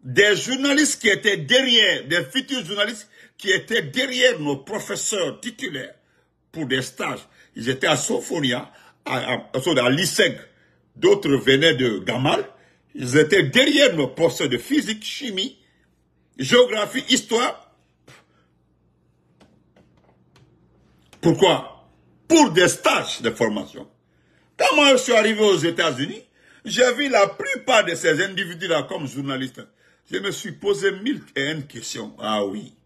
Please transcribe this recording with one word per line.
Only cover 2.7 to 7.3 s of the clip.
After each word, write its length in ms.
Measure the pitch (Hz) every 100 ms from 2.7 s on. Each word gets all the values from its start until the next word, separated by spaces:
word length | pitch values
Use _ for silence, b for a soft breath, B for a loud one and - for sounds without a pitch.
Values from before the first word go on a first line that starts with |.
| 202 208 240 - b b _
qui 140 | 202
étaient 300 | 180 175 226
derrière 580 | 156 165 262 247 254 233
nos 160 | 147 139
professeurs 840 | - 202 - 196 - 208 160 110
titulaires 540 | 240 - 240 143 - - _ _ _ _ _
pour 160 | 160 143
des 140 | 131
stages. 460 | 131 - 175 143 -